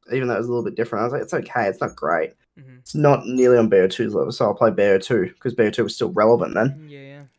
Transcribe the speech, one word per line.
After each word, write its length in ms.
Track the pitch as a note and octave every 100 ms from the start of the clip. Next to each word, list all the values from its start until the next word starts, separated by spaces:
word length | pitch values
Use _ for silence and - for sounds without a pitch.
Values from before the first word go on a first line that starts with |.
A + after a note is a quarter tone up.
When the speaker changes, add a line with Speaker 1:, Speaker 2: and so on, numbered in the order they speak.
| -
Speaker 1:
even 160 | C3 B2+
though 60 |
it 40 | G#2
was 80 | A#2
a 40 |
little 140 | A#2+
bit 100 | -
different. 280 | - A2 G#2
I 20 |
was 80 | A#2+
like, 100 | C3+
"It's 120 | G#2+
okay, 320 | D#3+ - B2 G2+
it's 120 | F2+
not 160 | - -
great." 380 | D2+ E2 D#2+ - _ -
Speaker 2:
Mm-hmm. 200 | C3 B2+
Speaker 1:
It's 160 | -
not 320 | D3+ C#3+ B2 -
nearly 300 | B2+ B2 A#2+
on 100 | A2
B 80 | G2
O 80 | F#2
two's 260 | - A2
level, 180 | G2+ C#2
so 140 | - A2
I'll 80 |
play 160 | G2+ A2+
B 120 | F#2+
O 160 | G2+ F#2+
two 340 | - A#2 F2+ -
'cause 160 | B2+
B 100 | A2+
O 60 | G#2+
two 140 | G#2
was 100 | A2
still 160 | - G#2+
relevant 440 | F#2 G#2+ A#2 D#2
then. 160 | G2 A2+
Speaker 2:
Mm, 200 | C#3 -
yeah, 100 | C#3
yeah. 220 | C3+ C#3+ C#3+